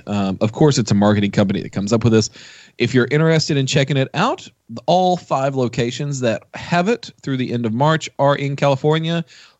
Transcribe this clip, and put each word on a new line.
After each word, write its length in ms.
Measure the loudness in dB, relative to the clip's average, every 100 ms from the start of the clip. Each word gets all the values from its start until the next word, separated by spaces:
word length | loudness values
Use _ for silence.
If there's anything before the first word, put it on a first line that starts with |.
| -6
Um, 300 | -2 -2 -2
of 100 | -2
course, 240 | 2 2 4
it's 140 | 2
a 40 |
marketing 360 | 4 4 4 2
company 320 | 0 0 -2
that 80 | -6
comes 180 | -6 -2
up 140 | 0
with 80 | 4
this. 160 | 4 2 -4 -20 -20 -20 -4
If 160 | 0
you're 160 | 2 2
interested 460 | 2 2 2 0 0
in 100 | 0
checking 300 | 0 0 0
it 120 | -2
out, 340 | -2 -2 -2 -10 -20 -16 -8
all 320 | 0 2 2 0
five 380 | -2 -2 0
locations 680 | 0 -2 -2 -4 -4 -6 -2
that 220 | -2 -2 -6
have 360 | -16 -2 0 0
it 200 | -2 -6 -12
through 160 | -6 -4
the 120 | -2
end 140 | -2
of 80 | -2
March 380 | 0 2 0 -4 -2
are 180 | 0 0
in 200 | -2 -2
California: 680 | 0 0 0 0 0 -4 -6 -14 -20